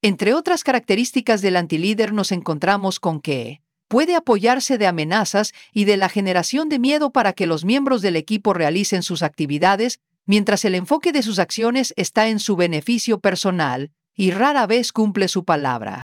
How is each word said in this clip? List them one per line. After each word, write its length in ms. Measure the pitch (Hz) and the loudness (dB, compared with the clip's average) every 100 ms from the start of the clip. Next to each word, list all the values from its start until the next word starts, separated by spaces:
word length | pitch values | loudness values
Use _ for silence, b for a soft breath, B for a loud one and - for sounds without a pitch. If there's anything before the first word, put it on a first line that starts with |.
Entre 320 | 208 190 202 269 | 0 0 0 0
otras 280 | 320 339 | 0 -2
características 760 | - 247 - 202 247 262 233 220 | 0 -2 0 -2 0 -2 0 0
del 140 | 196 180 | 2 0
antilíder 580 | 170 160 180 214 214 | 0 -2 -2 0 0
nos 180 | 208 190 | 0 -2
encontramos 680 | 180 170 151 175 202 190 175 | -4 -4 -2 0 0 0 -4
con 220 | 180 156 | -4 -4
que 420 | 151 139 117 147 _ _ _ | -4 -4 -6 -14 _ _ _
puede 280 | 233 320 349 | 0 2 0
apoyarse 640 | 330 214 220 254 - 254 | 2 2 2 0 0 2
de 80 | 202 | 2
amenazas 720 | 170 151 196 208 196 214 B B | 0 0 0 0 0 -2 B B
y 140 | 214 202 | 0 2
de 120 | 202 | 4
la 120 | 190 | 2
generación 600 | - 196 180 165 269 311 | 0 0 0 0 -2 -2
de 80 | 294 | 0
miedo 340 | 247 294 294 | 2 2 0
para 220 | 277 214 | 2 0
que 140 | 180 175 | 0 -2
los 180 | 160 170 | 0 0
miembros 380 | 262 277 254 | 0 2 0
del 120 | 190 170 | 0 -2
equipo 380 | 151 214 214 | -2 -2 0
realicen 480 | 180 156 170 202 190 | 0 0 0 0 -2
sus 220 | 175 175 | -2 -4
actividades, 760 | 160 - 151 147 175 196 240 - _ _ - | -4 -4 -4 0 2 2 0 -4 _ _ 0
mientras 360 | 208 202 208 | 2 2 0
el 120 | 214 180 | 0 -2
enfoque 360 | - 302 349 | 0 0 0
de 120 | 294 | 0
sus 160 | 220 190 | -2 -2
acciones 560 | 175 - 226 247 254 - | -2 0 0 0 -2 -4
está 300 | 185 - 220 | -2 0 0
en 100 | 220 | 0
su 180 | - 190 | -2 0
beneficio 640 | 175 156 147 233 - 214 | 2 0 -2 -2 0 0
personal, 720 | 202 180 196 180 147 127 143 _ _ | 0 0 -2 0 0 -2 -8 _ _
y 160 | - 185 | -2 0
rara 380 | 185 262 285 214 | 2 2 2 2
vez 240 | 226 233 | 2 0
cumple 360 | - 214 196 185 | 0 0 2 0
su 160 | 185 | -2
palabra. 600 | 180 160 139 120 107 98 | 0 0 0 -4 -6 -10